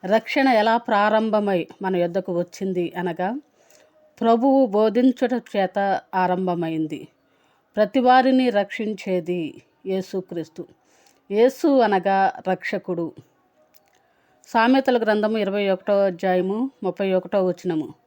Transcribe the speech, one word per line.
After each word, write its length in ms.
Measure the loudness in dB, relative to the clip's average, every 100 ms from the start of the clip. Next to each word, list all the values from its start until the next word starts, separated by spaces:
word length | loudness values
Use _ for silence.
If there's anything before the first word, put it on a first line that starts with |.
| 0
రక్షణ 420 | 0 0 0 2
ఎలా 300 | 2 2 0
ప్రారంభమై 880 | 0 0 2 2 0 0 0 -2 -4 -6
మన 140 | -4 0
యొద్దకు 440 | 0 -2 -4 -4
వచ్చింది 540 | -6 -6 -6 -4 -4 -4
అనగా, 420 | -8 -4 -4 -6 _ _ _ _ _ _ _ _
ప్రభువు 440 | 2 2 4 2 2
బోధించుట 680 | 2 2 4 2 2 -2
చేత 680 | -2 -4 -2 -2 -2 -2 -2 -4 -2
ఆరంభమైంది. 920 | 0 0 -2 -4 -4 -4 -6 -8 -16 _ _ _ _ _ _ -2
ప్రతివారిని 760 | 0 2 4 4 4 2 2
రక్షించేది 1120 | 0 -2 -4 -6 -6 -4 -4 -2 -6 -6 -12 _ _ -6
యేసుక్రీస్తు. 840 | -6 -4 -8 -8 -10 -10 -12 -18 _ _ _ _ _ _
యేసు 480 | 2 2 2 2 4
అనగా 540 | 4 2 2 2 0 -2 -4
రక్షకుడు. 640 | -4 -4 -8 -6 -6 -6 -10 -20 _ _ _ _ _ _ _ _ _ _ _ _
సామెతల 500 | 2 4 4 2 0
గ్రంథము 400 | 2 0 0 -2
ఇరవై 320 | -2 -2 0
ఒకటో 360 | -2 0 2 2
అధ్యాయము 680 | 0 0 0 0 -2 -4 _
ముప్పై 300 | -8 -4 0
ఒకటో 320 | -2 0 -2 0
వచనము. 480 | -2 -4 -4 -4 -12